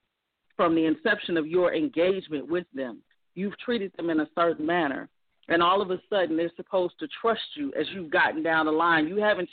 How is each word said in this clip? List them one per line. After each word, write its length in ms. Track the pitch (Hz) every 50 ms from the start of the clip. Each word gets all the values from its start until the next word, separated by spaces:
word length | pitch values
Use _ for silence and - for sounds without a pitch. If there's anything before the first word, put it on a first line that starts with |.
| _ _ _ _ _ _ _ _ _ _ _
from 180 | - 196 170 165
the 120 | 165 160
inception 500 | 160 156 - - 226 208 - - - 175
of 100 | 165 151 156
your 260 | 165 185 180 170 -
engagement 760 | 165 156 139 - 160 170 185 196 190 - - 151 143 127 139
with 180 | 165 180 175 - -
them, 260 | 131 135 123 107 - - _ _ _ _ _ _
you've 220 | 175 190 208 175 -
treated 320 | - - 240 226 - 120 - -
them 120 | 165 170
in 120 | 160 156
a 60 | 151 147 _
certain 300 | - 170 170 160 156 151
manner. 440 | 156 175 180 165 143 131 - - - _ _ _ _ _ _ _ -
And 140 | 165 170
all 180 | 175 175 185 202
of 120 | 208 180
a 80 | 185 175 - _
sudden, 260 | 214 196 180 165 160 160
they're 120 | 170 170 -
supposed 400 | - 180 - - 190 180 175 - -
to 80 | 160 147 - -
trust 200 | - 226 220 214 - - -
you 160 | 151 143 139 - -
as 60 | 156 - -
you've 160 | 196 175 151
gotten 320 | 156 180 160 127 113 156
down 240 | 156 165 165 160 156
the 60 | 156
line. 360 | 156 160 170 170 165 160 156 156
You 100 | 185 208
haven't 300 | 208 208 208 185 180 -